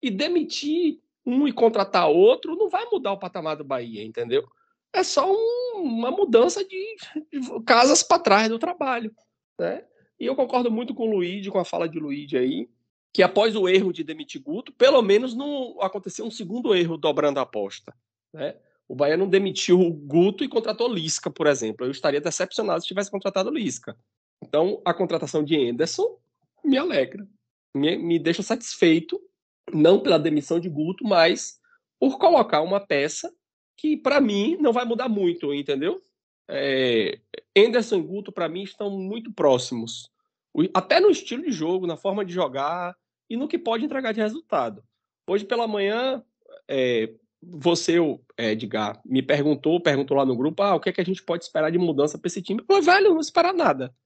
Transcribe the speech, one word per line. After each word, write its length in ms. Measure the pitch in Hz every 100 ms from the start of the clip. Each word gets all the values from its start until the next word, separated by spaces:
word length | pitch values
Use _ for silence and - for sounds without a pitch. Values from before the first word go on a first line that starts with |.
E 80 | 262
demitir 880 | 190 302 349 - - 294 320 339 - _ _ -
um 200 | 254 294
e 60 |
contratar 560 | - 233 226 196 185 165
outro 480 | 160 208 262 - 339
não 140 | 427
vai 160 | 370 466
mudar 260 | 427 233
o 60 | 196
patamar 360 | 190 185 160
do 80 | 151
Bahia, 400 | 143 131 120 110
entendeu? 400 | 110 110 120 131 - _ _ _ _
É 100 | -
só 260 | 370 - 311
um, 520 | 403 453 480 494 440
uma 280 | 320 226 240
mudança 540 | 392 392 226 269 359
de, 320 | 381 370 415 440 - 311 302
de 320 | 294 254 - 226
casas 360 | 233 262 302
pra 160 | - 349
trás 300 | 349 202 220
do 100 | 226
trabalho, 560 | 330 359 285 240 220 _ _ _ _ _
né? 240 | 175 - - _ _ _
E 60 |
eu 100 | 233
concordo 360 | 269 254 254 240
muito 240 | 220 240
com 120 | 240 226
o 40 | 208
Luigi, 340 | 175 196 196
com 80 | 196
a 60 |
fala 220 | 175 170 170
de 120 | 160
Luigi 400 | 151 139 143 131
aí, 320 | 127 - 120 _ _ _ _
que 100 | -
após 320 | 180 - 220
o 140 | 214 185
erro 240 | 190 190
de 100 | 160
demitir 380 | 156 160 151 139
Guto, 320 | - 190 -
pelo 300 | - 254 277
menos 320 | 208 202 254
não 420 | 233 285 285 247 -
aconteceu 420 | 196 202 190 -
um 60 | 226
segundo 440 | - 175 226 240
erro 220 | 190 170 160
dobrando 440 | 147 143 147 139
a 20 |
aposta, 520 | 127 110 101 - - - _ _ _
né? 240 | 156 139 - _ _ _
O 80 |
Bahia 220 | 127 143 160
não 120 | 196
demitiu 520 | 190 196 - - 180
o 120 | 175
Guto 520 | 156 143 151 190 208
e 40 | 277
contratou 440 | 240 220 214 240
Lisca, 380 | 214 160 - -
por 160 | - 156
exemplo. 400 | 139 113 107 127
Eu 40 |
estaria 300 | 139 151 143
decepcionado 640 | 160 - 190 - 220 170
se 40 | -
tivesse 240 | 190 196
contratado 400 | 196 196 190 196
Lisca. 460 | 302 202 117 - 110 _ _ _ _
Então, 400 | - 147 175 214
a 80 | -
contratação 500 | 170 180 165 147 160
de 140 | 147 156
Anderson 640 | 123 120 160 - 415 - _ _ _ _
me 140 | 311 269
alegra, 500 | 339 196 131 - 101 _ _ _ _
me, 220 | 139 147 175
me 220 | 170 170
deixa 240 | 151 175
satisfeito, 760 | 190 226 - - 175 165 160 381 - _ _ _ -
não 260 | 151 156 196
pela 200 | 196 165
demissão 420 | 151 151 147 165
de 80 | 175
Guto, 340 | 147 156 190
mas 560 | 220 185 165 - - - _ _ _ _
por 200 | 269 -
colocar 420 | 339 320 226 151
uma 180 | 165 196
peça 560 | 196 147 143 - 349 _ _ _ _
que, 220 | _ 302 294
pra 240 | 269 285
mim, 380 | 254 202 214 330
não 100 | 294
vai 140 | 233
mudar 240 | 247 226 254
muito, 460 | 208 180 175 147
entendeu? 480 | 143 143 139 160 370 _ _ _ _ -
É, 720 | 139 139 131 131 117 98 - _ - _ -
Anderson 400 | 226 240 226 196
e 60 |
Guto, 280 | 156 196 208
pra 200 | 196 165
mim, 140 | 175
estão 260 | 196 - 202
muito 420 | 196 190 226 226
próximos. 800 | 208 147 127 - 120 113 - - _ _ _ _
O, 100 | - 180
até 260 | 185 185 330
no 100 | 403
estilo 320 | 330 - 240
de 80 | 339
jogo, 360 | 190 156 185 180
na 100 | 160
forma 260 | 196 196
de 120 | 196
jogar 600 | 175 151 131 143 175 175 185 _ _ _
e 60 | 226
no 100 | 294
que 80 | 339
pode 260 | 277 226
entregar 300 | 294 269 254
de 80 | 220
resultado. 640 | 214 247 - 165 120 98 _ _ _ _ -
Hoje 200 | 196 202
pela 200 | 240 233
manhã, 560 | 208 196 226 262 262 - _ _ - _
é, 460 | 135 127 120 113 - _ _
você, 540 | 175 170 143 170 - 170 160 127 _ -
Edgar, 640 | 117 107 107 110 107 104
me 180 | - 131
perguntou, 580 | 131 143 143 139 151 175
perguntou 360 | 170 139 139 139
lá 100 | 135
no 100 | 120
grupo, 260 | 139 165
"Ah, 120 | 202
o 60 | 175
que 100 | 190
é 20 |
que 80 | 175
a 40 |
gente 180 | 175 190
pode 220 | - 170
esperar 260 | - 160 156
de 80 | 170
mudança 400 | 175 139 147 -
pra 80 | 175
esse 160 | 202
time?" 180 | 175 208
Eu 60 | -
falei, 160 | 392
"Velho, 220 | 320 370 403
não 60 |
vou 80 | 320
esperar 340 | 294 - 339
nada." 400 | 381 269 135 127 _